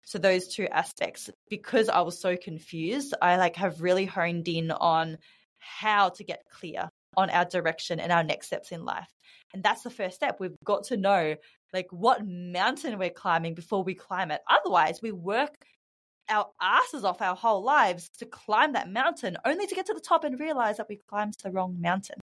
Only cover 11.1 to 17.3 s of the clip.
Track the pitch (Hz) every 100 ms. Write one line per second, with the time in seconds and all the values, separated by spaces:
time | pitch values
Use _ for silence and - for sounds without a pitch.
11.1 | 196 160 151 _ _ _ 185 180 175 220
12.1 | 254 208 175 175 175 208 277 294 214 180
13.1 | 175 196 170 165 165 170 202 185 180 -
14.1 | 185 175 151 - - 359 180 160 190 226
15.1 | 196 170 220 294 _ _ _ _ _ _
16.1 | _ - 214 202 _ 185 247 494 285 196
17.1 | 175 185